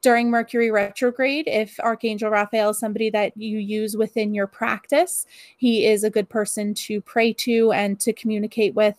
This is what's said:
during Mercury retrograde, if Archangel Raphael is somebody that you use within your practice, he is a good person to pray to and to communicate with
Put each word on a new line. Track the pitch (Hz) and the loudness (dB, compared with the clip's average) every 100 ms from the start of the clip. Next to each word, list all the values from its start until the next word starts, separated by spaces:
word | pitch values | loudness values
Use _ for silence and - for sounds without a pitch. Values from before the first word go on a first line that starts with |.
during | 254 233 240 | 4 4 4
Mercury | 233 233 240 233 | 0 0 0 2
retrograde, | 214 202 - 247 240 262 285 320 | 2 -2 0 -2 0 0 0 0
if | 214 214 - | -2 -2 -4
Archangel | 233 220 226 214 214 | -4 -2 -4 -2 0
Raphael | 214 208 220 208 | 0 0 0 0
is | 208 | 0
somebody | 220 208 220 | -4 -2 -2
that | 208 208 - | 0 -2 -4
you | 220 214 | -8 -6
use | 202 214 214 214 | -4 -4 -4 -2
within | 220 - 214 | -2 0 -2
your | 208 202 | -2 -4
practice, | - 214 214 - 285 359 - - - - _ | -4 -4 -4 0 2 2 -2 -10 -16 -20 _
he | 247 226 - | 2 4 4
is | 214 214 | 2 2
a | |
good | 214 202 | 0 -2
person | 226 208 - 208 208 | -4 -4 -4 -4 -6
to | - 208 | -6 -6
pray | - - 226 | -2 0 2
to | 220 - 226 226 | 0 0 2 4
and | 196 202 202 | 2 0 -2
to | - | -2
communicate | 220 226 214 214 226 208 - | -2 -4 -2 -4 0 0 2
with | 214 | 0